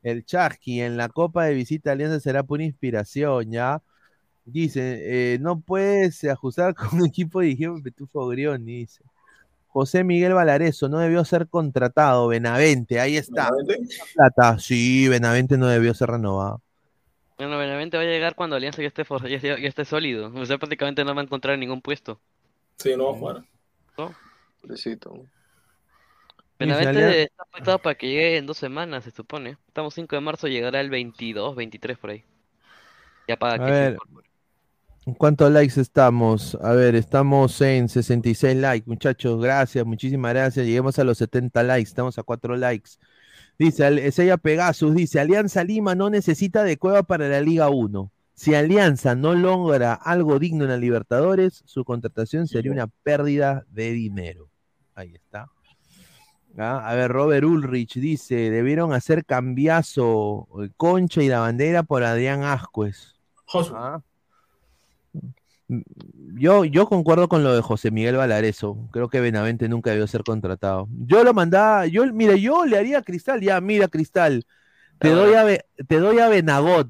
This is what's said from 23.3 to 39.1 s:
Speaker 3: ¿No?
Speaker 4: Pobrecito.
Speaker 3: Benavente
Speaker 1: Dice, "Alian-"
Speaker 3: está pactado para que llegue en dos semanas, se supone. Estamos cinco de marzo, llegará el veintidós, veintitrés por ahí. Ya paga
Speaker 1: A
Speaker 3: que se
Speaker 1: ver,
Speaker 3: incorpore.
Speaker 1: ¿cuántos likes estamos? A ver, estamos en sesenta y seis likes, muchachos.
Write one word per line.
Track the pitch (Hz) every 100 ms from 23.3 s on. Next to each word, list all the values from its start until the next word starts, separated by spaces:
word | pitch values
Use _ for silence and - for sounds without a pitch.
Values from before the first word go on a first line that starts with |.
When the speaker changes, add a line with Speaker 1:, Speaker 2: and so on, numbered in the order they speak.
| - - _ _ _ _ -
Speaker 3:
¿No? | 160 165 _ _ _ _
Speaker 4:
Pobrecito. | - - - 110 - - 131 _ _ _ _ _ _ _ _ _ _ _ _ _
Speaker 3:
Benavente | 151 147 135
Speaker 1:
Dice, | 139 165
"Alian-" | 170
Speaker 3:
está | 147 _ -
pactado | 175 139 185
para | 170 143
que | 127
llegue | 139 165 165
en | 139
dos | 156
semanas, | 135 139 170 135
se | 120
supone. | - 113 151 123 147 _
Estamos | - 151
cinco | 160 165 147
de |
marzo, | 151 160 156
llegará | 127 120 135
el | 139
veintidós, | 131 120 - 117 104 113 131
veintitrés | 113 107 - 123
por | 104
ahí. | 107 _ _ _ _ _ _ _ _ _ _ -
Ya | 117
paga | 120 117
Speaker 1:
A |
Speaker 3:
que | 127
se |
Speaker 1:
ver, | 143 135
Speaker 3:
incorpore. | 110 - - _ _ _ _ _ _ _ _ - 120
Speaker 1:
¿cuántos | 151 147 143
likes | 151 147 131
estamos? | 127 - 127 120 113 110 - -
A | 107
ver, | 120 123 117
estamos | 113 135 139 139 131 -
en | 139 131 120
sesenta | 127 117 120 117
y | 110
seis | 135 131
likes, | 135 120 113
muchachos. | 113 143